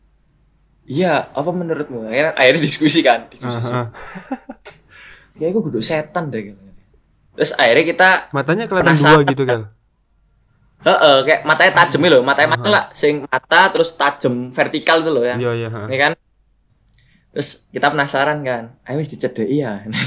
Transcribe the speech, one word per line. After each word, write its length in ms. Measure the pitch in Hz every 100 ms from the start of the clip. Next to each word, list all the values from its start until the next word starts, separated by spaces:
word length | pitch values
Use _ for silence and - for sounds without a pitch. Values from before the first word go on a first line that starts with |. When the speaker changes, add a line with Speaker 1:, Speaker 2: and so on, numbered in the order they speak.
| _ _ _ _ _ _ _ _ _
Speaker 1:
"Iya, 420 | 131 185 143 -
apa 220 | - 151
menurutmu?" 560 | 180 170 147 147 123 110
Akhirnya, 260 | 120 156
akhirnya 280 | 156 131 147
diskusi 380 | 143 - 151 165
kan, 240 | 139 117 -
diskusi. 300 | - 127 120 120
Speaker 2:
Heeh. 220 | 123 117 - - 190 - 262 - 240 - - _ - - - _ -
Speaker 1:
"Ya, 80 | 156
aku 180 | 208 156
kudu 140 | 127
setan 500 | 117 160 151 180 160
deh," 140 | 113 101
gitu. 160 | 98 95 - _ _ _ _ _
Terus 180 | - -
akhirnya 300 | - 123 123 165
kita 240 | 160 185 185 -
Speaker 2:
Matanya 320 | 139 135 185 226
kelihatan 280 | 190 170
Speaker 1:
penasaran. 180 | 160 147
Speaker 2:
dua 80 | 156 143
gitu, 180 | 135
Kel. 200 | 131 117 107 _ _ _ _ _ _ _ _ _ _ _ 160
Speaker 1:
Heeh, 320 | 185 156 135
kayak 180 | 143 156
matanya 280 | 151 160 180 -
tajam 260 | 175 139
lho, 180 | 175 139
matanya 320 | 127 139 151 -
Speaker 2:
Heeh. 140 | 123
Speaker 1:
lah, 160 | - -
sing 340 | - 147 147 135
mata 420 | 131 - 165 202
terus 240 | - -
tajam 560 | - 143 - 139 123 123
vertikal 520 | 127 143 151 147 165
itu 80 | 160
loh 120 | 139
ya. 120 | 120 123
Speaker 2:
Iya, 160 | 123 117
iya, 120 | 113
heeh. 200 | 113 107
Speaker 1:
Ini 80 | 131
kan. 140 | 147 165 _ _ _ _ _ _ _ _ _ _ _
Terus 360 | - - - _
kita 220 | 123 143
penasaran 500 | 151 143 135 143 151
kan, 360 | 135 120 117 -
"Ayo 140 | - 139
wis 120 | 151
dicedeki 500 | - 127 - 214 143
ya." 220 | 131 101 104 -